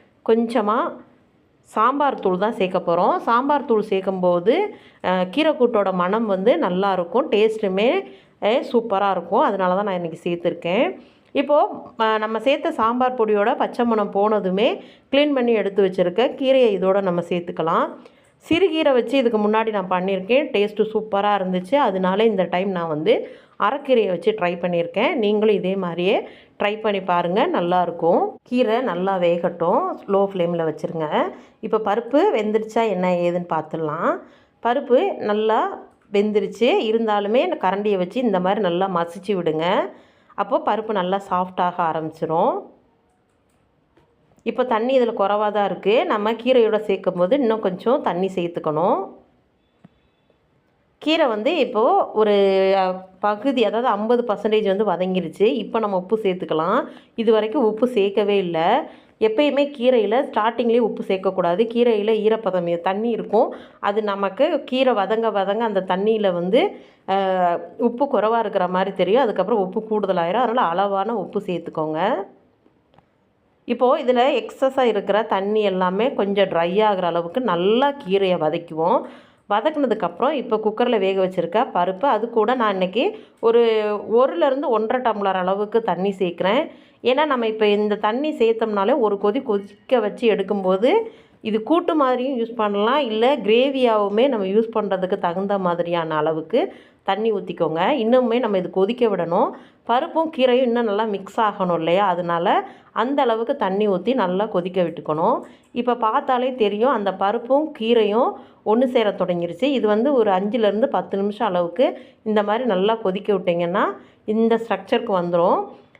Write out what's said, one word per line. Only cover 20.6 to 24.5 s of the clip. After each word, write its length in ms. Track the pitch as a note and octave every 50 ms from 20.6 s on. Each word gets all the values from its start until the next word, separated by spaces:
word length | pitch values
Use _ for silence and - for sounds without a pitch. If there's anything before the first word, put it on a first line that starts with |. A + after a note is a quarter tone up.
| G3+ G#3 G#3 - G#3 G#3+
சூப்பரா 380 | - G#3+ G#3+ G#3+ G3 G3 G3+ G#3 G#3 G3
இருந்துச்சு. 360 | F#3 F#3 F#3 F3+ F#3 F#3 C4+
அதனால 500 | C#4+ C#4 G#3+ F#3+ F#3+ F#3+ F3+ F#3+ G3+ A3+
இந்த 200 | A3+ G#3 F#3+ F3 F3+ -
டைம் 160 | F3+ G3 G3+
நான் 220 | F#3 F3 E3+ E3 D3+
வந்து 200 | D3+ D#3+ G#3 C#4 G4+ - - - - - _ _ - -
அரைக்கீரையை 440 | G#3 C4 D4 - C4 C4 A#3 G#3 F#3+ F3+
வச்சு 160 | F3 - G#3+ G#3+ F3
ட்ரை 120 | F3 F3